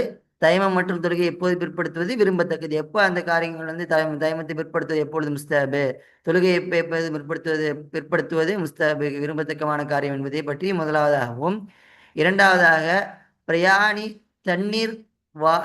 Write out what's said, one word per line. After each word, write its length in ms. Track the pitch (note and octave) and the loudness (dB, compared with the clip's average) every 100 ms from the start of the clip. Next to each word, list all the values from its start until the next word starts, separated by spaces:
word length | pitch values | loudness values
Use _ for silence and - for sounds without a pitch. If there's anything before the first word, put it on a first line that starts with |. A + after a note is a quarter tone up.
| B3 - _ _ | 2 -6 _ _
தயமம் 380 | D#3+ F3+ G3 F3+ | 2 4 2 0
மற்றும் 220 | F3+ F3 | 0 -2
தொழுகை 240 | E3+ F3 F3 | -2 0 0
எப்போது 300 | - F3+ F3+ | 0 -2 0
பிற்படுத்துவது 560 | E3+ D3+ E3 E3 F3+ B3 | -4 -4 -6 -4 -4 2
விரும்பத்தக்கது, 600 | G3 F#3 D#3+ D#3+ D#3+ D3+ | 2 2 0 -2 -2 -4
எப்போ 180 | D3+ G#3+ | -2 0
அந்த 200 | G3 F3+ | 2 0
காரியங்கள் 480 | F3 E3 E3+ D#3+ D#3+ | 0 0 0 -6 -10
வந்து 140 | E3 E3 | -8 0
தயம-, 340 | D#3+ D#3 D3 | 0 0 -2
தயமத்தை 340 | D#3 D#3+ D#3+ D#3 | -2 -2 -6 -8
பிற்படுத்துவது 480 | D#3+ E3 D#3+ D#3 D3 | -4 -4 -2 -2 -2
எப்பொழுது 260 | D#3+ D3+ | -2 -4
முஸ்தஹப், 460 | C#3+ D3 D3 C3+ C#3+ C3+ B2 - _ | -6 0 0 2 0 -2 -4 -14 _
தொழுகை 300 | - F3+ F#3 | 0 2 4
எப்ப, 180 | F3 F3+ F3 | 2 0 -2
எப்போது 340 | E3 E3 E3 | 0 -2 -2
பிற்படுத்துவது, 540 | D3+ C#3+ D#3+ E3 D#3 D3+ D3 D3 | -6 -6 -8 -4 -2 -2 -4 -8
பிற்படுத்துவது 640 | D#3+ D3+ E3+ D3 D#3+ D#3+ G#3 | -10 -2 -2 0 0 0 0
முஸ்தஹப், 460 | D#3 - D#3 D3 D3 C#3+ | -4 0 0 2 -2 -4
விரும்பத்தக்கமான 600 | D3 D#3 D#3 D#3 D3+ D3 D3 | -6 -4 -6 -4 -2 -2 0
காரியம் 300 | C#3+ C#3+ C#3 | -2 0 -4
என்பதை 260 | C#3 D3 | -4 -4
பற்றி 260 | D3 D3 F#3 | -4 -4 -2
முதலாவதாகவும், 840 | F#3 D#3 D3+ D3 C#3+ A#2+ A#2+ D#3 G#3+ G3+ _ _ - _ - | -2 0 2 4 2 0 -2 -4 -4 -8 _ _ -20 _ 0
இரண்டாவதாக 720 | D#3+ G3 G3 F#3 E3+ D#3+ D#3+ F#3 G3 - _ _ - | 0 4 6 6 6 6 4 0 -2 -10 _ _ -2
பிரயாணி 580 | E3 F3+ G3 G#3 G#3 G#3+ G#3+ _ _ | 2 4 4 4 0 -6 -12 _ _
தண்ணீர் 540 | - F3 G#3 A3 A3+ A3+ - _ _ D3+ | -4 -2 0 -2 -2 -6 -16 _ _ 0
வா-, 240 | D#3 E3+ | 2 2